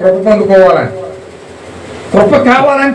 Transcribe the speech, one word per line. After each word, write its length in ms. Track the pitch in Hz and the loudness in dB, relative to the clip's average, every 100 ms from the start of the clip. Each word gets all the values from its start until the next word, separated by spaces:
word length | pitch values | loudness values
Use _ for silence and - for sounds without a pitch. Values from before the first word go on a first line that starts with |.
కృప 240 | 185 190 202 | -2 0 0
పొందుకోవాలని, 680 | 208 196 190 185 - 110 - - - - - - - - - - - - | 2 4 4 4 0 -2 -8 -14 -16 -20 -20 -20 -20 -20 -18 -18 -18 -2
కృప 200 | 196 - 285 | 0 2 2
కావాలని 580 | 247 262 285 277 277 | 2 2 2 0 -2